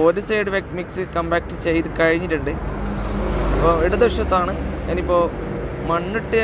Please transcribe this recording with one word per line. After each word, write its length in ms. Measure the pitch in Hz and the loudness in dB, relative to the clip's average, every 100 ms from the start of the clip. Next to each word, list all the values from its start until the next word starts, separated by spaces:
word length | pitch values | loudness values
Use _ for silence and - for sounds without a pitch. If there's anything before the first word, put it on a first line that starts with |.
| 165 | 4
ഒരു 160 | 180 202 | 2 0
സൈഡ് 240 | 214 202 196 | 0 0 -2
വെറ്റ് 200 | - 180 | -4 -8
മിക്സ് 260 | 175 185 180 175 | -6 -6 -4 -2
കമ്പാക്ട് 400 | 170 170 165 - 170 | 0 -2 -2 -4 0
ചെയ്ത് 240 | 165 165 - | 0 0 2
കഴിഞ്ഞിട്ടുണ്ട്. 500 | 165 170 180 156 143 156 - - - - - 202 - - - - | 2 2 0 -2 -2 -4 -4 -4 -4 -4 -2 -2 0 0 2 4
അപ്പോൾ 180 | 165 165 175 | 4 4 2
ഇടതുവശത്താണ് 680 | 196 233 180 - 185 180 - - - - | 4 4 2 2 2 0 -2 -4 -4 -4
ഇനിയിപ്പോൾ 300 | 175 180 175 170 - - - - - 156 | -2 0 2 2 -2 -6 -6 -6 -6 -2
മണ്ണിട്ട് 440 | 170 180 220 - 226 | -2 0 -4 0 2